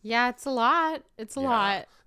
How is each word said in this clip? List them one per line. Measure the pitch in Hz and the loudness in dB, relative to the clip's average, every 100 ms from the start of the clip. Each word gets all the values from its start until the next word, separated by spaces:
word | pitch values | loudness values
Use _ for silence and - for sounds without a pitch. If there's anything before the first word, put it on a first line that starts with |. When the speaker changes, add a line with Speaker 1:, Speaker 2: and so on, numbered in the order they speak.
Speaker 1:
Yeah, | 214 233 247 | -2 0 0
it's | 247 277 | -2 -4
a | |
lot. | 247 240 330 320 311 - - | 0 2 4 2 -4 -10 -14
It's | 220 277 | -10 -4
a | |
Speaker 2:
Yeah. | 269 | 0
Speaker 1:
lot. | 226 196 190 - - | 2 2 0 -6 -18